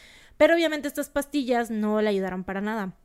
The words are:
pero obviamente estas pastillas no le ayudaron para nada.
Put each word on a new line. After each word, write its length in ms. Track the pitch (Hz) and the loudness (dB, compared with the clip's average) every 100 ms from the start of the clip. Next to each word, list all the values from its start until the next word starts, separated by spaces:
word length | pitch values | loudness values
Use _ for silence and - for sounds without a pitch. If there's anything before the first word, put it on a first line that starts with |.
| - - - - | -20 -20 -20 2
pero 160 | 311 | 4
obviamente 340 | 339 330 302 285 | 6 2 -2 -4
estas 220 | 285 277 | -6 -4
pastillas 640 | 285 285 285 247 240 226 | -4 -2 -4 0 0 0
no 280 | 220 214 214 | -2 0 2
le 60 | 214 | 2
ayudaron 340 | 202 190 185 | 0 -2 -6
para 180 | 185 196 | -6 -6
nada. 320 | 208 226 190 - | -4 -4 -6 -10